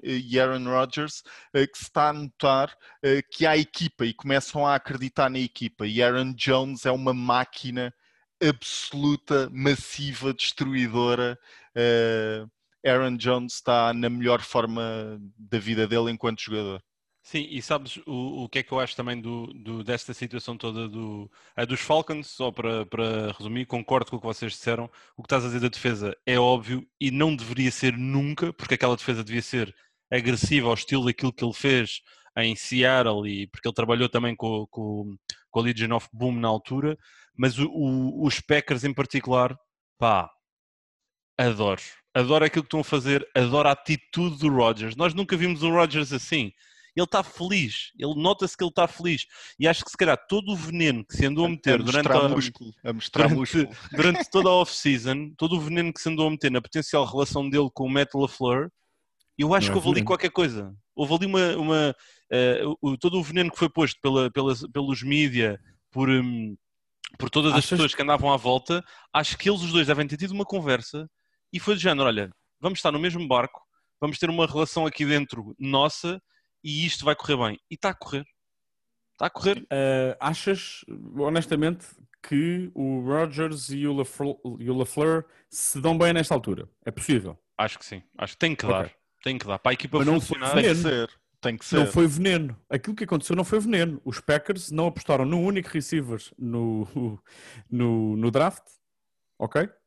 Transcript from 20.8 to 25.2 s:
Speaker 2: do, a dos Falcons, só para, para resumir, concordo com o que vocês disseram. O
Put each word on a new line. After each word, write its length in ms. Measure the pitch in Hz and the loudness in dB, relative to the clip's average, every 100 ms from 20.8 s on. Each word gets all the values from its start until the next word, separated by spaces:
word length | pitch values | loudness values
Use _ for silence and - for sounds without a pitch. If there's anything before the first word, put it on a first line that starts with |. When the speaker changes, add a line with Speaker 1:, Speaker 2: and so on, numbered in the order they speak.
| 113 | -8
Speaker 2:
do, 400 | 107 110 104 104 _ _ - | -10 -10 -10 -14 _ _ -6
a 80 | 120 | -4
dos 140 | 127 | -4
Falcons, 460 | - 156 160 151 135 | 2 2 2 -6 -10
só 240 | - 127 | -6 -6
para, 320 | 113 113 113 104 | -4 -4 -4 -4
para 440 | 113 113 110 107 98 | -4 -2 -2 -4 -6
resumir, 300 | 104 120 123 | -8 -6 -4
concordo 420 | 120 110 131 117 | -6 0 0 0
com 80 | 120 | -6
o 20 | |
que 60 | 113 | -6
vocês 280 | 110 113 | -6 -8
disseram. 360 | - - 117 117 - _ | -6 -4 -4 -6 -14 _
O 60 | - | -18